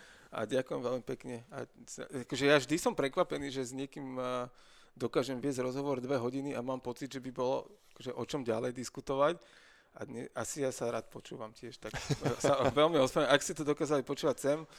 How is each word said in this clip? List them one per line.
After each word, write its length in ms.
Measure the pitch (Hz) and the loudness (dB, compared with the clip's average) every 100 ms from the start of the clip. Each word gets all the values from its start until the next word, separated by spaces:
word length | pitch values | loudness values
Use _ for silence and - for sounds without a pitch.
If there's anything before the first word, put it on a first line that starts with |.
| - - - | -18 -20 -10
a 140 | - | -6
ďakujem 380 | 110 127 127 143 | 0 0 0 -2
veľmi 220 | 120 127 | -2 -4
pekne. 420 | 117 120 127 123 120 | -4 -8 -8 -10 -10
A 160 | - 120 - | -12 -12 -14
s-, 140 | 117 - | -16 -12
akože 460 | 127 135 123 131 139 | -8 -8 -4 4 8
ja 120 | 147 | 8
vždy 200 | 127 160 | 6 2
som 160 | 247 | 2
prekvapený, 560 | 214 139 180 175 147 139 | 2 0 2 0 0 -4
že 100 | 135 | -4
s 80 | 123 | -4
niekým, 340 | 131 139 156 135 | -4 -8 -8 -8
eh, 340 | 127 127 127 123 - - - - | -6 -4 -4 -6 -12 -20 -20 -20
dokážem 440 | - 117 151 127 127 | -4 0 2 0 0
viesť 240 | 139 127 | -2 0
rozhovor 340 | 127 131 143 127 | 0 0 0 0
dve 160 | 123 139 | 0 0
hodiny 380 | 120 135 143 | 0 -2 -4
a 80 | 120 | -4
mám 160 | 123 131 | -2 -4
pocit, 320 | 127 117 135 | -4 -6 -8
že 80 | 135 | -8
by 100 | 127 | -8
bolo, 340 | 127 127 135 - - _ | -2 0 0 -2 -14 _
akože, 200 | - 127 | -14 -8
o 120 | 123 | -6
čom 180 | 117 147 | -4 -4
ďalej 280 | 117 110 127 | 0 0 0
diskutovať. 680 | 127 117 - - 135 147 175 - - - - _ - | -4 -10 -8 -4 2 2 2 -8 -20 -20 -20 _ -14
A 80 | - | -10
dne-, 240 | 117 135 | -8 -8
asi 300 | - 113 156 | -6 -6 -2
ja 80 | 135 | -2
sa 240 | 120 120 | -2 -2
rád 160 | 120 - | -4 -6
počúvam 400 | 127 - 135 110 | -12 -12 -12 -12
tiež, 240 | - 117 - | -12 -16 -12
tak 220 | 113 - - 143 | -10 -6 -2 -2
<laughs> 160 | 139 120 | 0 2
sa 320 | 143 135 131 | 4 4 4
veľmi 320 | 123 156 160 | 6 6 6
ospravedlňujem. 320 | 131 165 135 | 4 4 4
Ak 80 | 139 | 4
ste 160 | - 170 | 4 -4
to 80 | 147 | 0
dokázali 400 | 147 151 147 123 | 0 2 2 0
počúvať 320 | 143 156 123 | 0 0 2
sem, 220 | 139 151 156 | 2 0 -2